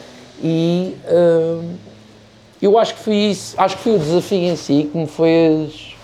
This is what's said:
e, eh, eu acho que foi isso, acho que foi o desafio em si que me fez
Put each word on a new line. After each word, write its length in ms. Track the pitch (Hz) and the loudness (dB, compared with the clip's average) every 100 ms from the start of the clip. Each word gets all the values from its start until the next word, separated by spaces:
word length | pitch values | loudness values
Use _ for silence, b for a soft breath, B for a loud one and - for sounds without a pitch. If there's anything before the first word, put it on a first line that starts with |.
| B B B - | B B B -8
e, 560 | 160 165 165 175 185 - - | -4 -2 0 -2 -4 -8 -2
eh, 540 | 170 175 165 165 165 170 180 - - - - - - - _ | 2 4 4 0 -4 -8 -14 -18 -20 -20 -20 -20 -20 -20 _
eu 160 | 196 233 | 2 4
acho 160 | 220 - | 2 -2
que 60 | |
foi 140 | - 208 | -2 0
isso, 400 | 208 190 - - | 0 -2 -6 -2
acho 180 | 185 - | -2 0
que 80 | |
foi 120 | 240 208 | 0 0
o 20 | |
desafio 380 | 151 175 170 196 | 2 0 0 -2
em 160 | 175 160 | -2 -4
si 340 | - 139 151 | -2 0 0
que 80 | 165 | -4
me 80 | 151 | -6
fez 920 | - 165 165 165 156 151 - - - | 0 2 4 4 2 -2 -12 -20 -20